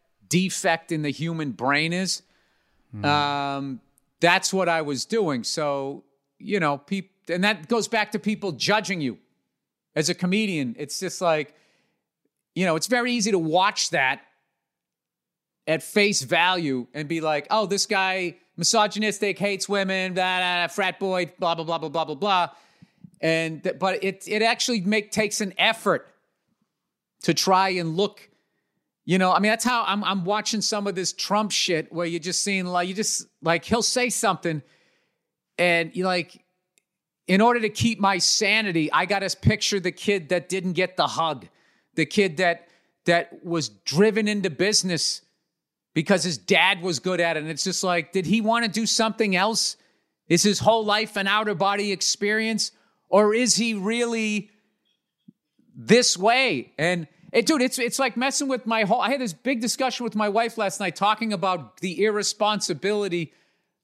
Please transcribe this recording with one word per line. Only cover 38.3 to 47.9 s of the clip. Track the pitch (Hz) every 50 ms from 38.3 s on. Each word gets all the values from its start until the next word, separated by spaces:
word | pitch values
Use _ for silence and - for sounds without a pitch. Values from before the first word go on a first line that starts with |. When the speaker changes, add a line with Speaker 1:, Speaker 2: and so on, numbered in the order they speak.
| - - 220 196 208 220 220 202 170 165 151 147 -
Speaker 1:
I | 151 185
gotta | 180 202 196 196 180 - - -
picture | 226 226 - - - 208 196
the | 170 180 -
kid | - - - 202 196 160 135
that | 180 175 175 -
didn't | 180 190 175 190 170
get | 160 185 180 -
the | - 151 139
hug, | - 151 165 160 147 120 - - _ _ _ _ _ _ _ _ _
the | - 160
kid | - - 208 196 185 151 143
that, | 185 175 170 - - _ _ _ _ _ _ _ _
that | - 170 175 - - - - -
was | 180 165 165 139 113
driven | - _ _ - 131 156 208 220 196 220 214 208
into | 214 208 185 190
business | 147 - 180 202 - - - 185 175 143 - - - - - _ _ _ _ _ _ _ _ _ _ _ _ _ _
because | 160 160 - 196 180 143
his | 180 160 113
dad | - - 190 165 170 185 202 180 165
was | 190 170 -
good | - 185 185 175
at | 175 170 165
it. | 156
And | 151 156
it's | 165 - -
just | 190 170 - -
like, | 185